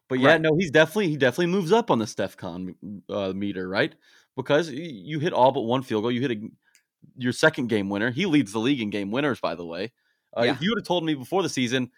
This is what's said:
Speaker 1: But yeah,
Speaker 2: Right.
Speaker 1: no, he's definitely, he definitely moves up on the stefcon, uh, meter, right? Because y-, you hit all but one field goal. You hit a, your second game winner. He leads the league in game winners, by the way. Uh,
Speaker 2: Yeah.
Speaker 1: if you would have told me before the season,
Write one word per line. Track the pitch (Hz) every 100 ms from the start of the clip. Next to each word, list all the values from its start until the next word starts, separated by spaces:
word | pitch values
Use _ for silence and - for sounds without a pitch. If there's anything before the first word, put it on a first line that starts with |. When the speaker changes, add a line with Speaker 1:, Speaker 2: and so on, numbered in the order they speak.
| _
Speaker 1:
But | 131
yeah, | 135
Speaker 2:
Right. | 160
Speaker 1:
no, | 160 156
he's | 175
definitely, | 151 160 214 180
he | 147
definitely | 131 123 175
moves | 196 165
up | 226 233
on | 123
the |
stefcon, | 104 - 95 - 95 87 92 - 90 101 -
uh, | 101 95
meter, | 95 101 95 92
right? | 101 156 - _ _ _ -
Because | 127 147 165
y-, | 131
you | 170 107 107 151
hit | 165
all | - 127
but | 143
one | 113 131
field | 131 107
goal. | 117
You | 123
hit | 131
a, | 107 107 - _ _ _ _ - 127
your | 123
second | 117 156 151 120
game | 107 98
winner. | 101 120
He | 120 196
leads | 147 107
the | 110
league | 120 135
in | 104
game | 104 98
winners, | 120 147 110
by | 85 82
the | 85
way. | 85 110 - _ _ _ -
Uh, |
Speaker 2:
Yeah. | 120
Speaker 1:
if | 131
you | 180
would | 214
have | 180
told | 180
me | 160
before | 139 120 185
the | 165
season, | 135 120 131 120